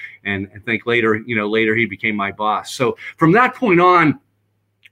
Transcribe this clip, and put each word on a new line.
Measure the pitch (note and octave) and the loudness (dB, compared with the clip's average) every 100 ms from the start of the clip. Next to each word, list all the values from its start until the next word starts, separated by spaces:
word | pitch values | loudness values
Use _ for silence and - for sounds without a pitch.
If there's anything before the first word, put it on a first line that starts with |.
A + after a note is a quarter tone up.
| - - | -18 -12
And | G2 G2 G2 | -6 -6 -6
I | G#2+ | -12
think | A#2+ A2 | -6 -4
later, | A#2+ A#2+ A2 | -2 0 0
you | G#2+ A#2+ A2+ | -2 -2 -4
know, | G#2 | -2
later | A2 A2 A2 | 0 0 0
he | A2 | -2
became | G2 A2+ G#2 | -4 -6 -4
my | G2 | -6
boss. | F#2+ G#2+ G#2+ - | -4 -4 -4 -6
So | - A#2+ - - - | -4 -4 -4 -12 0
from | D#3+ | 2
that | G#3 B3 | 4 2
point | - A#3 F3 | 0 0 4
on, | F3+ F3 D#3 C3+ _ _ _ _ _ _ _ | 4 4 4 0 _ _ _ _ _ _ _